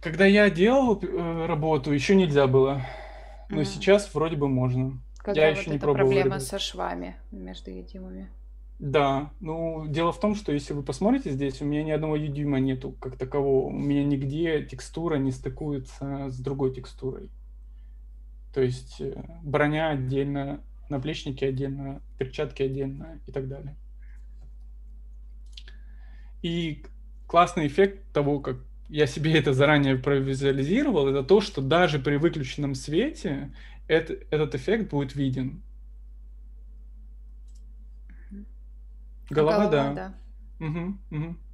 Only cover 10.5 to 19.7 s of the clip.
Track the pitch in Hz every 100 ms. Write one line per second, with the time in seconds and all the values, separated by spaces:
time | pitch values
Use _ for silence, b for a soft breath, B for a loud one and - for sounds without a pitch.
10.5 | 147 143 147 143 135 196 269 262 135 139
11.5 | 131 147 147 156 151 156 151 151 139 147
12.5 | 139 135 131 135 135 131 127 127 143 139
13.5 | 135 139 135 139 143 143 143 139 151 170
14.5 | 156 131 127 - - 170 151 135 127 143
15.5 | 127 151 143 127 - 139 139 139 127 127
16.5 | 139 131 131 127 - 131 - - - -
17.5 | - - b b b - - - - -
18.5 | - 127 127 - - 139 - - - 160
19.5 | 139 147